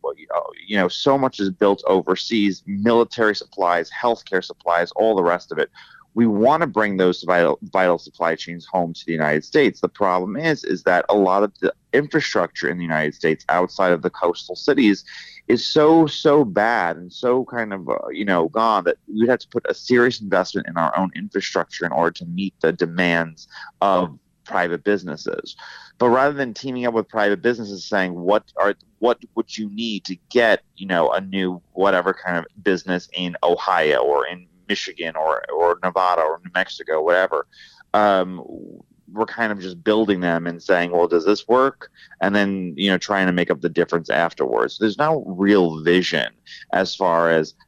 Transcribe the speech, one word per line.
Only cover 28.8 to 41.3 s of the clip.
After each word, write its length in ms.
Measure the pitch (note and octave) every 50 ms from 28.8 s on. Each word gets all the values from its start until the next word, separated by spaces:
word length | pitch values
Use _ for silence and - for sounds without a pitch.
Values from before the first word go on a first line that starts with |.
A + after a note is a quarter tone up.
| _ _ _ _
what 220 | - A#2+ A#2+ - - - _
would 200 | A2+ A2 - -
you 140 | - A2 G#2
need 360 | G2+ G#2 A#2 A2+ G#2+ G2 -
to 120 | - F#2+ E2+ _ _
get, 340 | - B2 A#2 A2+ G2+ - - _ _
you 120 | _ F#2+ G2
know, 240 | F#2 E2+ D#2+ B1+
a 100 | - F2+
new 400 | G2 F#2+ F#2+ G2 F#2+ F2+ F2+ F2+ - _ _
whatever 420 | E2+ F#2 G2+ F#2+ F2+ F2 F#2+ F#2
kind 200 | - - F#2 F2
of 100 | E2+ E2 - - G#2 F2+
business 460 | G#2 F#2+ F2 - F#2 F2+ F2+ - - -
in 200 | F2 F2+ F2 F2 - -
Ohio 560 | E2+ F2 E2+ - - F#2+ F2 D#2+ D2+ D2 B1+
or 260 | B1 C#2+ D2 C#2+ B1
in 220 | C#2 F2 F2 F2+ _ _ _ _ -
Michigan 480 | G#2 G2 - - F#2 - E2 E2 D#2+
or, 280 | D#2+ D#2 D#2+ D2+ A1+ - -
or 260 | C2+ D#2 E2+ E2+ E2+ - -
Nevada 400 | F2+ F2 G2 F#2 F2+ F2+ E2 D#2+
or 160 | D#2 D#2+ E2 F2+
New 80 | F2+ -
Mexico, 480 | F2+ F#2 - - - - - D#2 D#2 D#2
whatever," 420 | E2+ F2 F2+ F#2 F#2 E2 D2 C#2 - _ - - - _ _ _ _ -
um, 500 | G#2 G#2 G#2 G2 F#2+ F#2 F#2 F#2 F2 - - - - - F2 - - - _ _ _ _ -
we're 140 | - G#2+ A2+
kind 260 | A2 - - A#2 A2
of 80 | G#2+ G2+
just 240 | F#2 F#2 F2+ E2+ E2
building 360 | A2 G#2+ G#2+ A2+ G2+ G2+ F2+
them 280 | F2+ F2 E2+ E2+ E2+ E2+
and 140 | E2+ E2+ -
saying, 280 | - F#2+ F2 F2 F2
"Well, 160 | F2 E2+ F2 E2+
does 180 | F2 E2+ D#2+
this 220 | F#2